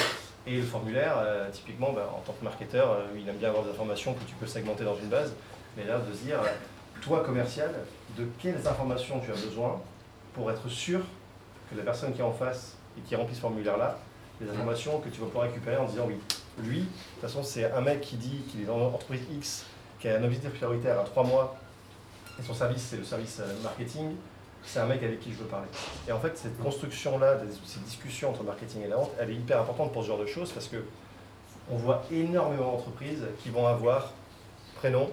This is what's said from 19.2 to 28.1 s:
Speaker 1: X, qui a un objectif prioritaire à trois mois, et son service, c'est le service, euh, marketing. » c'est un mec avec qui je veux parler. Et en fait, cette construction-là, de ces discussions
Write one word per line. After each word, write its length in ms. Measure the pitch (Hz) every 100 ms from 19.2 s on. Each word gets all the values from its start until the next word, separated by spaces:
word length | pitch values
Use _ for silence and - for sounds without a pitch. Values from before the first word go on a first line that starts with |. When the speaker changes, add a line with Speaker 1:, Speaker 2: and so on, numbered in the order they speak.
| 127 147
Speaker 1:
X, 300 | - - - - - -
qui 80 | 113
a 100 | 110
un 60 |
objectif 280 | 120 123 143
prioritaire 460 | - 120 120 127 120
à 60 |
trois 200 | - 135
mois, 340 | 123 131 127 - - - - - - - - -
et 40 |
son 100 | 117
service, 300 | 117 123 131 -
c'est 80 | 107
le 60 |
service, 360 | 95 113 113 -
euh, 220 | 98 104
marketing. » 520 | 110 - 120 151 156 180 - - - -
c'est 160 | - 123
un 60 | 117
mec 160 | 120
avec 160 | 113 113
qui 120 | 120
je 60 | 113
veux 80 | 95
parler. 220 | 98 98 - - - -
Et 40 |
en 80 | 113
fait, 180 | 160 -
cette 200 | 117 117
construction-là, 760 | 135 - 143 - 147 135 135 123
de 120 | 104 101 -
ces 140 | -
discussions 500 | - - 131